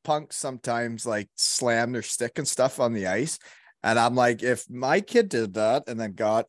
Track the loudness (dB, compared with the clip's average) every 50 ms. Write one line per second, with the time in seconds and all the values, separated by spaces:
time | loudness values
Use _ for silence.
0 | _ -2 -2 -2 -2 -6 -10 -8 -6 -8 -8 -6 -4 -4 -2 -2 -2 -4 -6 -6
1 | -4 -4 -4 -4 -4 -8 _ -4 -2 -2 0 0 0 2 2 2 2 0 -2 -4
2 | -6 -6 -6 -4 -4 -4 -4 -4 -4 -4 2 2 2 2 2 2 0 0 0 0
3 | -2 0 0 0 -2 -2 -6 -10 -12 -20 -20 -20 _ -20 _ _ 0 2 4 4
4 | 4 4 4 4 4 4 2 2 0 0 0 -2 -4 -10 -10 -4 0 2 2 2
5 | 0 2 2 2 2 2 0 -2 -2 -2 -2 0 2 4 2 2 0 -4 -6 -6
6 | -6 -6 -4 0 0 2 2 2 0